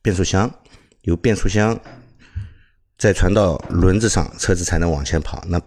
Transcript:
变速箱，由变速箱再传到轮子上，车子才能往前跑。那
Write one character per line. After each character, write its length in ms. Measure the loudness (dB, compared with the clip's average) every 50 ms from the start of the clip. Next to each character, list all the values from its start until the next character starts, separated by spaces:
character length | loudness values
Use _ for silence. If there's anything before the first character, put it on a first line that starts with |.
变 140 | -4 -2 0
速 80 | 0 0
箱， 280 | 0 2 0 0 0 -4 -12 _ _ -20 -20 _ _ _ _ -2
由 120 | -2 -2
变 200 | 0 0 0 0
速 120 | 0 0 0
箱 320 | 0 2 0 0 0 -4 -8 -18 -20 -20 -20 -20 _ _ -20 -16 -14 -14 -14 -14 -18 -20 -20 _ _ _ _ _ _ 0
再 160 | 0 0 2
传 180 | 4 2 2
到 240 | 4 4 2 2 0 -2 -6 -4
轮 300 | 0 2 4 4 4 4
子 100 | 2 0
上， 240 | 0 0 -2 -4 -6 -8
车 160 | -2 -2 -2
子 80 | -2 0
才 160 | -2 0 0
能 100 | 0 0
往 160 | 0 -2 -4
前 160 | -2 -2 -4
跑。 220 | -4 -4 -10 -10 -6 -4
那 120 | -4 -4 -4